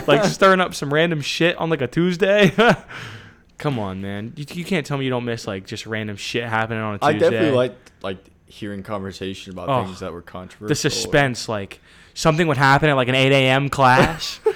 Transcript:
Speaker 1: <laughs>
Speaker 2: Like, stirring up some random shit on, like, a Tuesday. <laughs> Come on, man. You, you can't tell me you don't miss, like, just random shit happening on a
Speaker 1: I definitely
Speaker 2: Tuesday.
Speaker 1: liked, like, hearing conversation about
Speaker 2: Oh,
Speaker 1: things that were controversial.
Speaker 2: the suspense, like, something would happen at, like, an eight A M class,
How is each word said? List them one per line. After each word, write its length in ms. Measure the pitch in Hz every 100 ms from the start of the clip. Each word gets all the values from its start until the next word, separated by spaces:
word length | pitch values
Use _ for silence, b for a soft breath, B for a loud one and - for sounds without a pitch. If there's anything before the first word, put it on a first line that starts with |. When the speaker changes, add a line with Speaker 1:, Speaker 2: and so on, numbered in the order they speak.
Speaker 1:
<laughs> 60 | -
Speaker 2:
Like, 180 | 147
stirring 360 | 196 156 196 185
up 140 | 180
some 200 | - 143
random 260 | 151 170 156
shit 360 | 135 - 170 -
on, 100 | 165
like, 120 | 160
a 40 | 123
Tuesday. 640 | - 180 175 190 208 190 -
<laughs> 1000 | 233 185 - - - - - _ _ _
Come 200 | 151 127
on, 220 | 101 95
man. 320 | 98 101 110 -
You, 100 | 143
you 120 | 175
can't 220 | 165 185 135
tell 100 | 143
me 80 |
you 60 | 135
don't 140 | 123
miss, 220 | 120 117 -
like, 200 | 95 95
just 180 | 110 107
random 300 | 110 107 98
shit 280 | - 123
happening 380 | 117 110 113 113
on 120 | 110
a 100 | 104
Speaker 1:
I 80 | 143
definitely 260 | 151 120 113
Speaker 2:
Tuesday. 120 | 110
Speaker 1:
liked, 400 | 123 127 - - _
like, 160 | 95 92 _ _ _
hearing 360 | - 104 101
conversation 680 | 95 104 95 92 95 92 -
about 160 | 90 90
Speaker 2:
Oh, 160 | 131
Speaker 1:
things 160 | 98 92
that 120 | 92
were 100 | 85
controversial. 460 | - 92 90 - 107
Speaker 2:
the 60 |
suspense, 720 | 147 147 - 98 147 139 117 -
like, 300 | 107 98 - b b b
something 340 | - 160 156 165
would 80 | 135
happen 320 | 139 139 156
at, 60 |
like, 120 | 135 123
an 60 |
eight 160 | 131 135
A 160 | 139 131
M 180 | 135 139
class, 720 | 139 131 131 156 160 - - 440